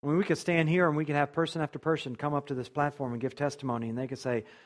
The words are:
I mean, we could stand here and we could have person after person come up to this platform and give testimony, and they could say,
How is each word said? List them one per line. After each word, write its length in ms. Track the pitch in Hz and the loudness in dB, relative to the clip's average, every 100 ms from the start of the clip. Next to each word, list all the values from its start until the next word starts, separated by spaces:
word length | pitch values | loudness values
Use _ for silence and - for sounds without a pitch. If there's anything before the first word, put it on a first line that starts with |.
I 60 | 143 | 2
mean, 100 | 160 | 0
we 60 | |
could 140 | 202 160 | 2 0
stand 320 | - 170 156 | 2 2 4
here 180 | 175 175 | 4 4
and 80 | 147 | 2
we 80 | |
could 120 | 156 147 | 0 2
have 180 | 143 | 2
person 280 | - 160 165 | 0 -2 0
after 160 | 151 143 | -4 -2
person 380 | 156 160 139 120 | 0 0 -2 -4
come 180 | 147 | 0
up 140 | 147 143 | -2 -2
to 80 | 131 | -6
this 140 | 120 | -4
platform 420 | - 147 143 135 | 0 0 0 -4
and 100 | 120 | -2
give 140 | 131 - | -4 -2
testimony, 540 | 143 139 135 120 117 | -4 -2 -4 -2 -2
and 80 | 117 | -4
they 100 | 131 | -4
could 120 | 131 | -4
say, 260 | 131 120 107 - | -2 -2 -2 -18